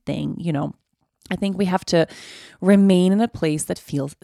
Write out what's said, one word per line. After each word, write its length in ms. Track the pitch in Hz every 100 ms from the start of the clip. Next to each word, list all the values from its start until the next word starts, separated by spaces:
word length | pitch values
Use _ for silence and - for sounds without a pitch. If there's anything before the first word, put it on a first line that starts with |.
| -
thing, 300 | 143 147 -
you 140 | 170
know. 220 | 143 147 - _ _ _ _ -
I 60 | 185
think 200 | 196 185
we 100 | 190
have 180 | 185 -
to 220 | 170 160 - - - - -
remain 520 | 185 202 196 180 185
in 80 | 202
a 80 | 233
place 360 | - 160 151
that 140 | - 175
feels 380 | - 143 139 -